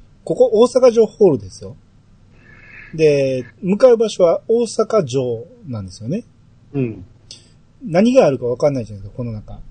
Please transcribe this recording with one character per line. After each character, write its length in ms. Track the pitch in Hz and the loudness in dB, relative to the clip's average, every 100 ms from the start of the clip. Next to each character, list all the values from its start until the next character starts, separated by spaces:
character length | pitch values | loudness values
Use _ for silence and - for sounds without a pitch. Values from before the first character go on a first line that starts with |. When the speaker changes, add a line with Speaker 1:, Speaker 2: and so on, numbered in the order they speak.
| - _ | -20 _
Speaker 1:
こ 120 | - 165 | -10 0
こ 140 | 247 | 2
大 100 | 196 | 4
阪 280 | 240 254 247 | 2 4 4
城 140 | 226 220 | 4 0
ホ 240 | - 202 | 2 2
ー 20 | |
ル 60 | 135 | 2
で 100 | 95 | -6
す 140 | - | -18
よ。 120 | 95 - _ _ _ _ _ _ _ - - - - | -20 -20 _ _ _ _ _ _ _ -20 -20 -20 -18
で、 520 | 165 156 143 135 131 123 _ | 0 2 4 0 -2 -8 _
向 160 | 190 208 | -4 4
か 140 | 262 | 4
う 60 | 233 | 4
場 120 | 220 | 0
所 140 | - | 2
は 180 | 175 180 - | 2 2 0
大 160 | 233 | -2
阪 440 | 233 - 220 220 147 | -2 -4 -2 0 -2
城 380 | 127 127 113 120 - 185 | -4 -4 -6 -10 -20 -12
な 140 | 117 | -12
ん 40 | 95 | -12
で 60 | |
す 120 | 90 | -14
よ 60 | 110 | -10
ね。 140 | 185 - _ _ _ _ | -10 -10 _ _ _ _
Speaker 2:
う 80 | 143 | -6
ん。 240 | 127 98 - _ _ - _ _ _ _ 262 | -6 -8 -18 _ _ -20 _ _ _ _ -4
Speaker 1:
何 280 | 160 226 262 | 0 2 4
が 100 | 180 | 2
あ 60 | |
る 80 | 131 | 0
か 60 | 120 | -4
分 120 | 123 | -2
か 140 | 151 | -2
ん 20 | |
な 80 | 139 | -2
い 40 | 107 | -10
じ 80 | |
ゃ 20 | 104 | -14
な 60 | |
い 20 | |
で 60 | 101 | -18
す 20 | |
か、 60 | - | -12
こ 60 | |
の 80 | 120 | -10
中。 280 | 107 - 104 - | -10 -14 -18 -12